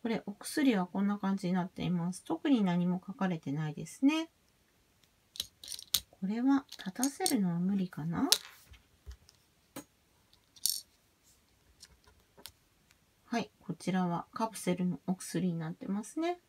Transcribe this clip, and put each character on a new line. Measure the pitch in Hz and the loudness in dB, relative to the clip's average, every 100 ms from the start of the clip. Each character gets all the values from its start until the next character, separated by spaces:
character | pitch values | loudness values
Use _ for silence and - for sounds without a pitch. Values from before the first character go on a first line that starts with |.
こ | 226 | -2
れ、 | 220 - | -2 -4
お | |
薬 | 202 - - 269 208 | -12 -4 2 4 4
は | 180 | 2
こ | 196 | 0
ん | 202 | 0
な | 208 | 0
感 | 196 196 | 0 0
じ | 180 | 0
に | |
な | 185 | 0
っ | 180 | 0
て | - | -4
い | - | -2
ま | 175 170 | 0 0
す。 | 180 | -4
特 | - 339 320 | -6 -2 4
に | 247 | 4
何 | 190 175 175 | 6 4 2
も | 180 - | 0 -4
書 | |
か | - 185 | -2 -2
れ | 165 | 0
て | - | -2
な | 147 156 | -2 -2
い | |
で | 151 160 | -6 -10
す | - 269 | 2 4
ね。 | 320 330 _ _ _ _ _ _ _ _ _ _ - - _ - - - - - - | 4 -2 _ _ _ _ _ _ _ _ _ _ -12 -12 _ -14 -14 -4 -4 -4 -6
こ | 190 | -4
れ | 226 | 2
は | 262 277 - - | 4 2 0 -12
立 | 190 | -10
た | - | -2
せ | 269 - 381 262 | -2 0 0 2
る | |
の | 185 | 2
は | 170 | 2
無 | 180 202 | 2 0
理 | 180 | -2
か | - 160 | -4 -4
な？ | 170 285 - - - - - _ _ - - - _ _ _ _ - - _ _ _ _ - _ - - - - _ _ _ _ _ _ _ _ _ - - - _ _ - - _ _ _ _ _ _ _ - | -2 2 2 0 -20 -20 -20 _ _ -20 -20 -20 _ _ _ _ -16 -16 _ _ _ _ -20 _ -2 -2 -2 -10 _ _ _ _ _ _ _ _ _ -20 -20 -20 _ _ -20 -20 _ _ _ _ _ _ _ -4
は | 233 | -4
い、 | - _ | -4 _
こ | - | -10
ち | 165 - | -6 0
ら | 185 175 | 0 2
は | 170 - | -2 -4
カ | - 220 | -4 -4
プ | 190 | -2
セ | - | -2
ル | 180 180 | 0 0
の | - - | -2 -4
お | 185 | -4
薬 | - 170 185 | -2 0 0
に | 165 | -2
な | 160 | -6
っ | |
て | 180 - | -8 -4
ま | 196 | -4
す | 220 320 | -4 -2
ね。 | 330 359 | -2 -4